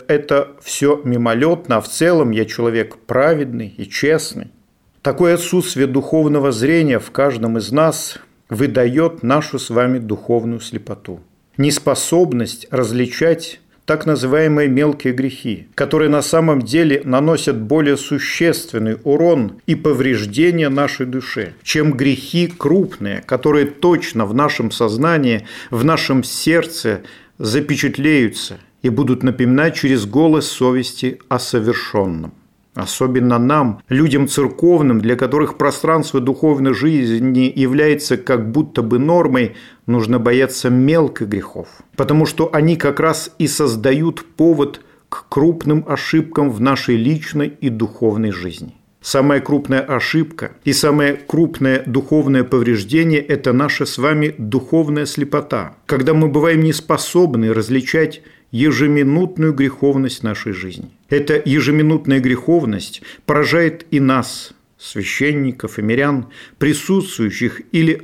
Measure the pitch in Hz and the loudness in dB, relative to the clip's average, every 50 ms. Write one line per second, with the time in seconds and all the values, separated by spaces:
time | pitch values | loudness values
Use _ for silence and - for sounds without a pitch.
0 | - - 151 147 143 - 147 139 143 - - - - - - - 139 143 147 147 | -2 -2 0 0 0 0 0 0 0 -2 -8 -16 -12 -10 -4 0 2 2 2 2
1 | 147 127 123 120 120 117 113 117 143 165 175 170 - - 120 107 104 - - - | 0 -2 -2 0 0 0 0 2 2 2 0 0 -2 -2 -2 -2 -2 -4 -2 0
2 | 165 170 180 160 143 117 110 110 110 107 - - 117 117 113 117 104 - - - | 2 2 4 2 2 2 0 -2 -2 -2 -2 -2 -2 0 0 -2 -2 -4 -8 -12
3 | _ - 117 123 135 156 165 147 143 127 120 120 110 98 - - - - - - | _ -2 0 2 2 2 2 0 -2 -6 -6 -8 -10 -10 -12 -14 -14 -10 -6 -2
4 | - 143 160 151 151 - - - - - _ _ _ _ _ _ _ _ _ _ | 0 0 0 0 -2 -6 -12 -12 -14 -16 _ _ _ _ _ _ _ _ _ _
5 | - 143 127 139 180 170 175 170 175 - 180 180 170 - - 127 139 127 127 135 | -6 -4 0 2 2 2 2 2 0 0 0 0 0 0 0 0 0 0 0 -2
6 | - - 156 160 156 147 147 147 139 139 120 107 120 143 165 170 160 147 123 107 | -2 0 0 2 2 2 2 2 2 0 0 0 0 2 2 2 2 2 0 0
7 | - - - - 139 143 123 113 113 110 113 113 98 95 123 151 160 160 - - | -2 -4 -2 0 0 0 0 0 -2 -2 -2 -2 -2 -2 0 2 2 2 0 -2
8 | - - - - - _ _ _ _ - 117 104 135 127 110 127 123 120 127 156 | -8 -12 -14 -16 -20 _ _ _ _ -6 -2 0 0 0 2 2 2 2 2 2
9 | 165 165 165 - - 117 139 151 156 - - 127 - - 117 120 123 127 127 127 | 0 0 0 -2 -2 0 0 0 0 -4 -6 -8 -6 -2 0 0 2 2 0 -2
10 | 113 107 104 - - - 120 117 113 117 117 113 - - - - - - 101 - | -2 -4 -6 -4 -2 0 0 0 0 -2 -6 -8 -10 -10 -12 -12 -10 -12 -14 -14
11 | - - 90 - - _ _ _ _ _ _ - 139 147 143 - - 147 131 - | -14 -16 -16 -16 -18 _ _ _ _ _ _ 0 0 0 0 0 0 -2 -2 -2
12 | - - 165 170 180 165 123 120 113 - - - - - 147 131 123 107 117 123 | -2 0 2 2 2 2 0 -2 -4 -4 -8 -14 -10 -6 -4 -2 -2 -2 -2 -2
13 | 123 123 - - 156 165 165 160 - - - - _ _ _ _ _ - 156 151 | -2 -2 -2 0 0 2 0 0 -4 -12 -16 -20 _ _ _ _ _ -4 -4 -2
14 | - 160 151 131 123 131 135 156 160 156 151 147 147 139 127 135 147 151 143 147 | 0 -2 -2 0 0 0 2 2 2 2 2 2 2 2 2 2 2 0 0 -2
15 | - 131 123 127 131 131 131 - - 120 104 82 - - - - 139 139 156 156 | -2 -4 -2 -2 -4 -4 -6 -8 -8 -8 -8 -8 -10 -10 -6 -4 -2 0 0 2
16 | 151 147 147 147 139 - - 165 160 160 151 135 120 107 127 165 170 151 139 139 | 2 2 2 0 0 0 2 2 4 2 2 0 0 0 2 2 2 2 2 0
17 | - 139 127 131 147 160 160 139 - 147 135 113 110 107 147 160 151 143 139 139 | 0 0 0 2 2 2 0 0 0 -2 -2 -2 -2 0 2 2 2 2 0 0
18 | - - 151 135 - - - - 170 170 - - - - - 113 110 110 110 - | -2 -4 -4 -4 -4 -4 -2 0 2 0 0 -2 -4 -6 -4 -4 -2 -2 -4 -2
19 | - 147 139 156 165 175 165 143 113 101 - - _ - 160 - - 156 143 123 | 0 0 2 2 4 4 2 2 0 -4 -6 -6 _ -4 -2 0 0 0 0 2
20 | 131 135 123 104 107 104 101 131 165 175 175 165 156 143 135 139 143 139 - - | 0 0 0 -2 -2 -2 0 2 2 4 4 2 0 0 0 0 -2 -2 -2 -4
21 | 131 127 123 131 127 - - 131 104 85 - - - - - 160 147 156 135 120 | -6 -4 -6 -6 -6 -6 -6 -6 -8 -8 -10 -12 -8 -4 -2 0 2 2 2 2
22 | 135 143 - - - - - 170 175 170 175 - - 143 170 196 180 - - - | 2 0 0 -2 -4 -4 -2 0 0 -2 -2 -2 0 2 2 2 2 0 -4 -8
23 | 101 101 98 98 - - 131 123 - 151 151 147 143 143 143 - - 175 170 156 | -8 -6 -6 -8 -6 -4 -2 0 2 2 4 4 2 0 -2 0 2 2 2 2
24 | - - - 113 110 98 110 131 147 143 - - 117 110 - - 120 110 107 117 | 0 -2 -4 -2 -2 0 0 0 0 0 0 -2 -4 -4 -2 0 -2 0 0 0
25 | 147 165 170 156 139 123 113 107 104 - - - - - 127 117 123 156 160 - | 0 2 2 2 2 0 0 -2 -4 -10 -18 -18 -10 -6 -2 0 2 2 2 0
26 | - - 139 131 123 - - - - 156 156 165 160 160 - - - 113 104 92 | 0 0 0 0 0 -2 -6 -4 0 0 2 2 0 -2 -6 -6 -4 -4 -4 -4
27 | - - - - - _ _ - - 107 110 147 147 147 147 123 139 135 - - | -6 -14 -20 -20 -20 _ _ -6 -4 -2 -2 0 0 -2 -2 -2 -2 -2 -2 0
28 | 139 156 156 139 120 104 - - - - 95 - - _ _ _ - 127 113 123 | 2 2 4 4 2 0 -2 -6 -12 -12 -14 -16 -20 _ _ _ -2 -2 0 0
29 | 139 120 127 123 - 131 123 - 127 120 127 139 156 165 160 - - 131 135 120 | 0 0 0 0 0 -2 0 2 2 2 4 4 2 0 0 0 0 2 2 0
30 | 104 101 110 143 165 160 156 156 147 - - - 127 127 127 131 123 - - - | 0 0 2 2 4 4 4 2 0 -2 -2 0 0 2 2 0 -2 -4 -6 -6
31 | 123 127 139 - - - 127 120 - - - 120 107 113 117 - - - - 104 | -6 -6 -6 -6 -6 -4 -4 -4 -4 -2 -2 0 0 0 -2 -2 -4 -4 -2 -2
32 | 98 95 85 80 80 80 - _ _ _ _ _ _ _ - - 95 - - - | -2 -2 -4 -6 -8 -12 -14 _ _ _ _ _ _ _ -12 -10 -8 -6 -4 -2
33 | 131 127 127 127 120 123 120 117 120 131 147 151 139 117 101 - - - 127 131 | 0 0 2 2 2 2 2 2 2 2 2 2 2 0 -2 -6 -6 -2 0 2
34 | 160 156 127 143 139 135 - 143 143 123 - - 165 175 175 160 151 131 120 110 | 2 4 2 2 0 0 0 0 0 -2 0 2 4 4 4 4 4 4 2 2
35 | 104 117 123 120 131 120 139 151 151 - - - 147 143 131 - - 160 160 160 | 2 2 2 0 0 0 0 0 0 0 0 0 0 0 0 0 0 2 2 2
36 | 151 151 - 139 123 135 131 - - 156 147 135 135 135 123 98 131 160 160 143 | 0 0 -2 -2 0 0 0 2 2 2 2 2 2 0 2 2 2 2 2 2
37 | 123 113 113 117 127 131 127 127 127 131 - 139 131 127 131 147 151 151 147 147 | 2 2 0 0 0 2 2 2 2 2 2 0 0 2 2 2 4 2 2 2
38 | - - - - - - 131 117 110 113 113 147 156 151 - 127 110 110 123 123 | 0 -2 -2 -2 0 0 0 0 0 0 0 0 0 0 -2 -2 0 2 2 2
39 | 139 156 170 175 165 147 127 127 120 107 - - - - - _ _ - 120 120 | 2 4 4 4 2 2 2 0 0 -2 -4 -10 -20 -20 -20 _ _ 0 0 0
40 | 110 104 123 120 113 120 123 127 135 127 127 - - 127 123 127 131 143 160 165 | 2 2 0 2 2 2 2 2 2 0 -2 -2 0 2 4 4 4 4 4 4
41 | 156 135 - - 113 101 107 98 90 - - 95 90 - - - - _ _ - | 2 0 -2 -4 -6 -4 -4 -4 -6 -8 -12 -14 -14 -14 -18 -20 -20 _ _ -4
42 | 135 139 151 156 156 147 - - 190 165 165 156 151 165 170 156 - 143 - - | 0 2 2 2 2 2 0 -2 -2 0 2 2 2 2 2 0 0 -2 0 0
43 | 156 160 151 - - - - - 160 147 147 - 151 131 113 110 107 135 135 151 | 0 0 0 -2 -6 -10 -6 -4 -4 -2 0 0 0 0 0 0 0 0 2 2
44 | 160 165 160 - - - _ - 156 170 160 147 143 143 - - - _ _ _ | 0 -2 -4 -6 -10 -8 _ 2 4 4 4 2 0 -2 -4 -10 -20 _ _ _
45 | _ - - - - - - 143 147 170 170 165 - 143 151 160 156 - 143 131 | _ -14 -14 -12 -10 -4 -2 0 2 2 0 0 0 0 0 0 0 -2 -4 -6
46 | - - - 160 156 156 - 151 143 139 113 101 117 139 135 - - - 120 113 | -2 0 0 0 0 0 -2 0 0 0 0 0 0 0 0 0 0 0 0 2
47 | 113 143 160 151 156 - - 147 143 - - - - 135 113 110 113 107 - - | 2 0 0 -2 -4 -6 -4 -4 -4 -4 -6 -6 -6 -4 -2 -2 -4 -4 -2 -2
48 | 120 110 104 110 110 107 92 87 87 90 80 - - - - _ _ _ _ _ | 0 0 0 0 -2 -2 -4 -6 -8 -10 -12 -12 -16 -18 -20 _ _ _ _ _
49 | - - - 135 135 143 143 135 139 - 147 139 143 - 135 131 131 - 135 117 | -8 -4 0 2 2 2 2 0 0 0 -2 -2 0 0 -2 -2 -2 -2 -4 -2
50 | - - - 160 160 156 - - - - - _ - 143 131 - - 151 147 151 | -2 0 0 0 -2 -2 -6 -12 -14 -14 -12 _ -4 -2 0 0 2 2 2 2
51 | 143 143 139 - - - - 156 170 156 - - 135 131 131 131 - 131 117 139 | 2 0 0 -4 -6 -4 0 0 0 0 0 0 0 0 0 0 -2 -2 -2 -2
52 | 139 - 151 156 139 135 135 131 123 123 135 127 117 120 117 107 95 98 135 160 | 0 0 2 2 2 2 2 2 2 2 2 2 2 2 0 0 0 0 0 2
53 | 165 165 156 147 143 - 143 135 135 135 123 127 147 139 - - 139 - - - | 2 2 2 0 0 -2 -2 -2 0 0 2 2 0 0 -2 -4 -4 -6 -4 -2
54 | 123 151 156 151 151 151 151 - 113 107 113 127 131 - 156 165 156 147 147 151 | 0 0 2 0 0 -2 -4 -6 -6 -4 -4 -4 -2 0 0 0 0 0 -2 -4
55 | 147 139 - 151 147 - - 147 151 - 135 113 90 78 - _ _ - 147 131 | -4 -4 -4 -6 -4 -2 -2 -4 -4 -4 -6 -6 -6 -8 -14 _ _ -4 -2 0
56 | 131 151 160 156 156 151 135 151 147 165 165 160 160 160 156 - - - 160 151 | 2 2 2 2 2 2 2 2 2 2 4 4 2 2 0 -2 -2 -2 -2 -2
57 | - - - 175 180 160 120 113 110 110 113 113 104 113 131 131 127 - - 160 | -2 0 2 2 2 2 2 0 0 0 0 0 0 0 0 -2 0 0 0 0
58 | 156 156 151 - - - _ _ _ _ - 117 139 151 131 113 151 147 147 143 | 0 0 -4 -10 -20 -20 _ _ _ _ -2 0 2 2 2 2 2 2 2 2
59 | 143 135 143 170 185 180 185 156 160 160 151 131 139 135 135 - 135 143 139 135 | 2 2 2 2 0 -2 -2 0 0 0 2 0 0 -2 0 0 0 2 2 2
60 | 135 127 - - - 110 104 - - 110 95 92 92 92 87 - - - _ _ | 0 -2 -4 -6 -6 -6 -6 -6 -6 -8 -8 -8 -10 -12 -12 -14 -16 -18 _ _
61 | _ - 139 143 143 147 151 147 - 143 135 151 123 139 147 156 156 156 160 151 | _ -2 -2 0 0 0 0 0 0 0 0 2 2 2 2 2 4 2 2 0
62 | 151 - 135 135 127 127 127 123 - - 170 170 147 113 104 92 - - - - | 0 0 0 2 2 0 0 0 0 2 2 2 2 0 -4 -4 -6 -10 -14 -16
63 | - - - - _ - 147 147 147 120 139 170 170 156 156 - - - - 143 | -18 -20 -20 -10 _ -2 0 0 2 2 2 2 2 0 0 -4 -6 -2 0 2
64 | 139 131 131 131 120 - - - - - - _ _ _ _ _ - - - 107 | 2 2 2 0 0 -4 -8 -14 -16 -18 -20 _ _ _ _ _ -18 -12 -8 -8
65 | 95 - - - 135 147 151 147 139 131 120 - - 107 - - 104 107 117 123 | -6 -6 -4 -2 0 0 0 0 -2 -2 -4 -6 -8 -10 -6 -4 -2 0 0 2
66 | 139 147 143 131 117 - - - - - _ - - 147 147 147 - - 190 190 | 2 0 0 -2 -4 -8 -12 -20 -20 -14 _ -2 0 0 0 -2 -2 0 0 0
67 | 190 190 - - 113 104 95 - 123 113 - - - _ - 165 160 160 160 156 | 0 -2 -4 -4 -4 -2 -2 -2 -4 -4 -4 -8 -8 _ 0 0 2 2 0 -2